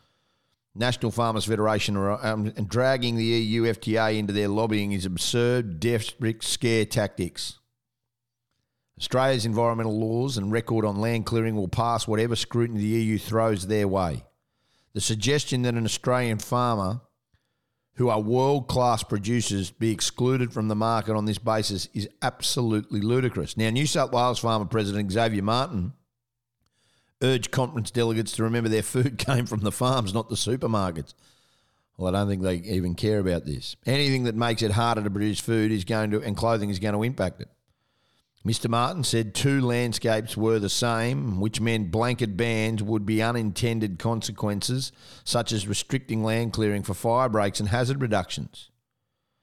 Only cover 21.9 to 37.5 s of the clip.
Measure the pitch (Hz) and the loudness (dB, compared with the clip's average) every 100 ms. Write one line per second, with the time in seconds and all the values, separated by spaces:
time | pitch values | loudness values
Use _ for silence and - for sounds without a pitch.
21.9 | - 101 - 131 - - - 120 107 104 | -6 -8 -6 -6 -4 -4 0 0 0 -2
22.9 | 104 104 123 127 101 73 - 110 117 147 | -2 0 2 0 -2 -6 -2 0 2 0
23.9 | 170 127 120 123 123 117 110 95 110 101 | 0 0 2 2 0 0 -2 0 -2 0
24.9 | 101 101 98 113 107 98 120 143 104 90 | -2 -2 0 2 0 0 0 0 -2 -4
25.9 | - _ _ _ _ _ _ _ _ _ | -6 _ _ _ _ _ _ _ _ _
26.9 | _ _ - 131 131 110 - 127 127 101 | _ _ -2 0 0 0 -2 -2 -2 -4
27.9 | 123 117 113 107 - 113 117 113 107 101 | 0 0 0 -2 -2 0 0 2 0 0
28.9 | 127 131 117 - 131 117 107 101 - 127 | 2 0 0 0 0 0 -2 -2 0 0
29.9 | 131 104 110 107 107 - 127 117 110 92 | 2 0 -2 -2 -4 -2 -2 0 0 0
30.9 | 80 71 - _ _ _ _ _ _ _ | -2 -8 -14 _ _ _ _ _ _ _
31.9 | - 92 95 101 98 92 90 92 95 90 | -6 -2 0 0 0 0 -2 -2 -2 0
32.9 | 87 107 107 92 85 76 67 - - - | 0 0 2 2 0 -2 -6 -8 -8 -2
33.9 | 135 143 131 120 110 117 110 113 101 117 | 0 2 2 0 0 0 0 0 2 2
34.9 | 110 104 98 104 98 - 113 107 110 90 | 2 0 0 0 -2 0 2 2 0 -2
35.9 | 110 107 104 107 98 113 113 101 95 107 | -2 0 -2 -2 -2 0 0 0 -2 -2
36.9 | 104 113 135 92 - - | 0 -2 -2 -4 -4 -14